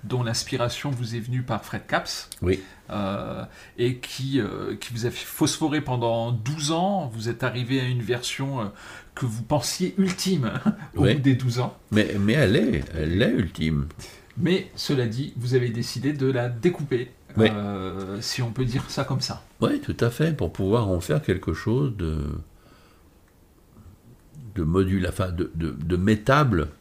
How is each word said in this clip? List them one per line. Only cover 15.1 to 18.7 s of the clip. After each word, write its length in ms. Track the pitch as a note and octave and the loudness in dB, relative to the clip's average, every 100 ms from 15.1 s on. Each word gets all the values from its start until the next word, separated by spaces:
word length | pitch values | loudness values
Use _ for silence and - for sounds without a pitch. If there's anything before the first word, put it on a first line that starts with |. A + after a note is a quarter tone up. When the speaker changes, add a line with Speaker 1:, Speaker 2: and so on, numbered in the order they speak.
| A#2 C#3+ - | -2 -6 -4
Speaker 1:
vous 160 | A#2+ | 2
avez 160 | B2+ A#2+ | 2 2
décidé 440 | A2+ A#2 B2 C#3 | -2 -4 -2 -2
de 160 | D3 C3 | 0 0
la 160 | B2+ A#2+ | 0 -2
découper, 640 | A#2 F3 F3 C#3+ A#2+ B2 - - - | 2 2 2 -2 -2 -4 -12 -6 4
Speaker 2:
Oui. 140 | A2 | 4
Speaker 1:
euh, 680 | G#2 G2+ G2+ F#2 F#2 F#2+ G2+ | 4 -4 -4 -6 -6 -6 -6
si 200 | - - | -6 -4
on 80 | A#2+ | -4
peut 140 | G#2+ | -2
dire 180 | B2+ | -2